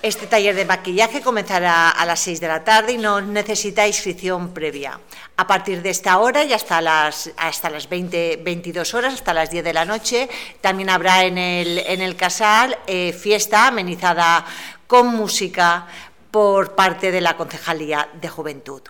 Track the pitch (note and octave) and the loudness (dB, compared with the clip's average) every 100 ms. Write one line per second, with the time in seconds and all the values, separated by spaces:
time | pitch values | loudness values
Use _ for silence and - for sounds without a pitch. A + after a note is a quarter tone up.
0 | A3 G#3 G#3 A3 G3+ F#3+ F#3 G3+ F#3 F3+ | -4 -6 2 2 4 0 0 -2 0 0
1 | A3+ C4+ B3 A3+ F3+ F#3 F3 E3+ E3 - | 0 0 -2 -2 -2 0 4 6 4 4
2 | E3+ E3 - E3 E3+ D#3+ A3 A3 A3 A#3+ | 0 0 -4 -4 -4 -2 4 4 4 -2
3 | G#3+ G3+ G3 G#3 G#3 G#3 G#3 G3+ G#3 - | 0 -2 -2 -4 -2 -4 -2 0 0 0
4 | F#3+ F3 F#3 F3+ F3+ F3+ D#3 C#3 C#3 C3+ | -6 -6 -4 -4 -6 -6 -8 -6 -12 -12
5 | - - - - F#3 F#3+ F#3+ F3+ F#3 F#3 | -18 -20 -10 -4 0 0 0 -4 -4 -2
6 | G3 F#3 A#3 C4+ D4 A3 - E3+ E3 D#3 | 2 4 4 2 0 0 0 0 4 4
7 | D3+ - E3 - E3 - E3+ D3+ C#3+ F3+ | 2 -2 -12 -6 -6 -4 -6 -8 -6 -6
8 | F3+ F3 E3+ D#3 E3+ F3 F3 F3 D#3+ A#3 | -4 -2 -2 -2 -4 -6 -8 -6 -4 -2
9 | B3+ C4 - D#3+ D#3+ E3+ E3 D#3+ E3+ A3 | -2 -4 -2 -2 -2 -4 -2 -2 -2 -4
10 | A3 A#3+ C4 - - - F#3+ F#3+ F#3+ F#3 | -2 -2 -4 -8 -14 -4 -2 -2 0 2
11 | F3+ F#3 F#3 F3+ F3+ F3 F3 F3 - F#3 | 4 4 4 0 -2 -2 -2 -4 -4 -4
12 | F#3 F3 F3+ - G#3+ G#3+ B3+ B3 - F#3 | -4 -2 -2 2 4 4 2 -2 -4 -4
13 | F3+ F3 G#3 G#3 G3+ G#3+ B3+ A#3 F3+ F3+ | -4 -4 0 0 2 4 4 2 -6 -2
14 | F3+ E3+ E3+ E3 - - - - _ B3 | 0 2 4 2 0 -14 -16 -18 _ 4
15 | A#3+ A#3 G#3 - F#3 F3+ F3 F3 F3+ - | 6 0 -2 -2 -4 2 2 2 -4 -18
16 | - _ _ G#3+ G#3 G3 F#3 - F#3+ E3+ | -20 _ _ 2 4 4 2 2 2 2
17 | F#3+ F#3 E3+ - D#3 D#3 - D#3+ D3+ D3 | -2 0 0 0 -6 -8 -6 -6 -2 -2
18 | D3+ E3+ D#3+ - D3+ C#3+ - C3+ | -4 -8 -12 -10 -10 -12 -16 -18